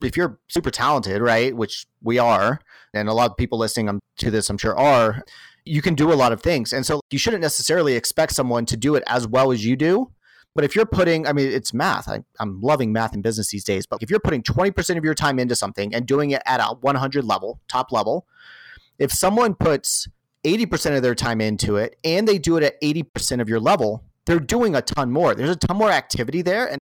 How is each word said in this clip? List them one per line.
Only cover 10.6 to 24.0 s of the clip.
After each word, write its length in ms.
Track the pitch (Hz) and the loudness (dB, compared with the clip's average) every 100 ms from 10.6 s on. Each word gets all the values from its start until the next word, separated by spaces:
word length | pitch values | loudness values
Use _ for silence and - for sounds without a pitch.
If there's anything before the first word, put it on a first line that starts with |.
| 147 | 0
if 100 | 208 | 2
you're 120 | 226 | 0
putting, 400 | - 170 160 147 | 2 2 2 0
I 40 | |
mean, 140 | 143 135 | 0 0
it's 240 | 123 - | 0 -4
math. 360 | 117 175 - - | -2 0 -2 -4
I, 160 | - - - | -8 -10 -10
I'm 200 | 104 95 | -8 -4
loving 320 | 120 147 113 | 0 2 2
math 220 | 110 113 104 | 0 -2 -2
and 80 | |
business 280 | 110 110 101 | -4 -4 -4
these 120 | 104 | -6
days. 240 | - 95 - | -2 -2 -2
But 160 | 110 | -8
if 80 | 113 | -2
you're 80 | 202 | -2
putting 220 | - 143 | 0 -2
twenty 300 | - - 196 | -2 0 0
percent 260 | 190 180 170 | 0 -2 0
of 60 | 156 | 0
your 100 | 151 | 0
time 240 | 147 131 | 0 0
into 160 | 123 120 | 0 -2
something 400 | 101 101 101 117 | -4 -6 -4 -4
and 120 | 123 | 0
doing 240 | 139 147 | 0 2
it 100 | 139 - | -2 0
at 140 | 127 | 0
a 140 | 107 120 | 0 -2
one 220 | 127 135 | -2 0
hundred 280 | 131 143 117 | 0 -2 -2
level, 360 | 95 98 - - | -2 -4 -10 -6
top 240 | 127 127 | -4 -2
level, 340 | 117 104 160 - _ - - - - _ - | -2 0 -2 -6 _ -20 -20 -20 -20 _ -4
if 140 | 139 | -2
someone 420 | - - 220 233 185 | 0 2 2 2 2
puts 540 | 165 143 - - - - _ _ 151 | 0 0 0 -4 -6 -14 _ _ 0
eighty 220 | 214 208 | 0 0
percent 300 | 147 160 139 | -2 0 0
of 60 | |
their 120 | 123 117 | 2 0
time 260 | 127 113 | -2 0
into 360 | 107 104 - 104 | 0 0 0 0
it 200 | 110 - 160 | -2 -4 -2
and 220 | 175 220 | 0 2
they 120 | 196 | 2
do 180 | 156 165 | 2 2
it 80 | 147 | 2
at 100 | - | 0
eighty 220 | 151 156 151 | -2 -2 -4
percent 360 | - - 123 | -6 -4 -2
of 80 | 110 | -2
your 120 | 113 | 0
level, 420 | 110 202 107 110 | 2 2 0 -4